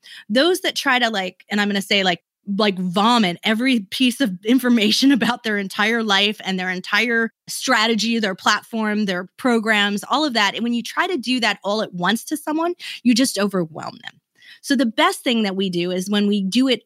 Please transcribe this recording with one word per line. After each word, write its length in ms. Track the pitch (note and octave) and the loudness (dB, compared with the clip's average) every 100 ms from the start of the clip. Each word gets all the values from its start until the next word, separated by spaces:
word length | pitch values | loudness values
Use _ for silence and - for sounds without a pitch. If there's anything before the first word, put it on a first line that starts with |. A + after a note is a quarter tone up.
| - - - | -20 -16 -4
Those 320 | A#3 E4 F4+ | 0 2 0
that 160 | E4 - | -2 -2
try 200 | C#4 B3 | 0 2
to, 120 | A#3 | 0
like, 340 | G3+ F#3 - - | -2 -6 -8 -6
and 100 | G#3 | -2
I'm 80 | G3+ | 0
gonna 140 | G3+ | 0
say, 240 | - G3+ F#3+ | 0 2 2
like, 180 | E3+ _ _ G3 G3+ | 0 _ _ -6 0
like, 220 | G#3 F#3 | 0 0
vomit 580 | F3+ F#3 A3 A#3+ F#3 E3+ | -2 2 4 4 2 0
every 380 | G#3 A3 C4 A#3+ | -2 0 2 0
piece 400 | F#3+ - B3+ A#3 | -2 0 0 2
of 100 | B3 F3+ G#3+ | -2 -2 0
information 680 | C4 B3 A#3+ G#3 - C4+ | 2 4 2 2 4 4
<laughs> 0 | |
about 320 | B3+ A3+ B3 | 4 2 -2
their 140 | A3 G3+ | -2 -4
entire 460 | F#3+ - G#3 A#3 | -4 0 0 0
life 360 | A3 G3 G3+ G#3 F#3+ | 2 2 2 -2 -4
and 120 | F#3 | -4
their 120 | F#3 | -4
entire 640 | F#3 - G#3 A#3+ A#3 A3+ _ - | -6 -2 0 2 0 -2 _ -12
strategy, 680 | - - A#3+ A3+ A3 A3+ A3+ | -6 0 2 2 0 0 0
their 160 | G#3 | -2
platform, 680 | F#3+ A#3 G#3 - A3+ G#3+ G#3 | -2 0 0 -2 -4 -2 -2
their 240 | G3+ F3+ F#3 - | -2 -4 -8 -4
programs, 680 | B3+ A#3 G#3+ G#3+ G3+ G3+ - | 0 2 2 2 2 -2 -2
all 140 | C4 | 0
of 120 | D#4 A3+ | 0 2
that. 200 | G3+ D3+ | 0 0
And 80 | |
when 100 | A#3 | -2
you 100 | A#3 | -2
try 220 | - D4+ F#4 | -4 -4 -2
to 120 | E4 | -2
do 240 | A#3 B3+ | -2 0
that 180 | G#3+ G3 F#3+ | 0 -2 -2
all 160 | A3 | -2
at 120 | G3 | -4
once 300 | F3 F3 A3 | -2 -2 -2
to 140 | - D4+ | -4 -8
someone, 380 | - D#4 E4+ F4 - - | -4 -2 -2 -6 -12 -2
you 100 | A#3+ | 2
just 240 | A#3 C4+ F#3+ | 2 2 0
overwhelm 600 | G3+ F#3 D#3+ - - - | -2 -2 -4 -8 -14 -14
them. 180 | - - _ _ - - | -18 -20 _ _ -20 -10
So 140 | - C4 | -2 0
the 100 | A#3+ | 0
best 380 | - F4 F#4+ | 2 0 0
thing 200 | C#4+ A#3 | -2 0
that 120 | G3+ F#3+ | 0 0
we 140 | G3 | -2
do 220 | F3 F3 | -2 -2
is 180 | F#3 F#3 | -2 0
when 180 | G#3 G3+ | 0 2
we 140 | G#3 | 0
do 260 | F#3+ A#3 C4 | 0 2 2
it 160 | A3+ | 0